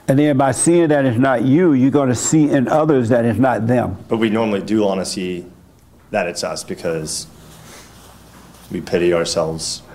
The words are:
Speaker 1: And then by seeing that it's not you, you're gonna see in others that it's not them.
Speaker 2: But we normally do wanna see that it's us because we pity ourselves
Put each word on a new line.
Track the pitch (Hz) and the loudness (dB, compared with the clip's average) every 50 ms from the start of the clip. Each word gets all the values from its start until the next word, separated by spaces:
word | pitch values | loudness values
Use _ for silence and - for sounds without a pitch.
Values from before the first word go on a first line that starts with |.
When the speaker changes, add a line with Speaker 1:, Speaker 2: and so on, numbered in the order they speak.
| - - | -2 0
Speaker 1:
And | 135 139 | 2 2
then | 147 151 139 | 4 2 2
by | 131 139 135 | 2 2 0
seeing | 120 - - 165 170 175 170 151 | 0 0 2 2 4 4 4 4
that | 151 143 135 | 2 2 2
it's | 127 110 117 | 0 2 2
not | 135 135 127 117 113 | 2 2 2 2 2
you, | 131 135 170 185 165 | 2 4 4 4 4
you're | 139 127 131 135 | 4 4 2 2
gonna | 139 147 135 127 117 | 2 2 2 2 0
see | - - - 156 160 147 143 | -2 -2 0 2 2 2 2
in | - 139 120 - | 2 0 0 2
others | 156 151 160 156 147 131 120 110 | 0 0 2 2 2 2 2 2
that | 127 117 117 | 0 2 2
it's | 120 104 98 | 0 0 2
not | 135 127 117 104 113 | 0 0 0 0 0
them. | 117 127 120 104 92 92 - - - | 0 0 0 -2 -4 -6 -10 -6 -6
Speaker 2:
But | 117 110 | -2 -2
we | 113 107 | 0 0
normally | 104 113 113 110 101 95 | 0 0 0 -2 -2 -4
do | 90 98 110 110 | -2 -2 0 0
wanna | 101 98 95 95 90 | 0 0 0 -2 -6
see | - - 98 92 92 90 87 90 - - - - - _ _ - - - - - - | -6 -8 -8 -6 -6 -8 -8 -12 -16 -20 -20 -20 -20 _ _ -20 -20 -20 -20 -16 -6
that | 107 104 90 | -4 -4 -4
it's | 87 87 - 95 | -4 -6 -6 -6
us | 85 82 - | -8 -8 -10
because | - - 92 - - 85 82 80 78 78 - - - - - - - - - - - - - - - - - - - - - - - - - - - - - - - - | -10 -12 -12 -8 -6 -6 -6 -4 -6 -8 -10 -10 -12 -14 -20 -20 -20 -20 -20 -20 -20 -20 -20 -20 -20 -20 -20 -20 -20 -20 -20 -20 -20 -20 -20 -20 -20 -20 -20 -20 -18 -12
we | 98 87 | -10 -10
pity | 78 - 101 90 87 87 | -8 -2 -2 0 2 2
ourselves | 87 85 82 - - 85 78 78 80 80 - - - - - - | 2 0 -2 -2 -2 -2 -2 -2 -4 -8 -8 -10 -10 -12 -14 -18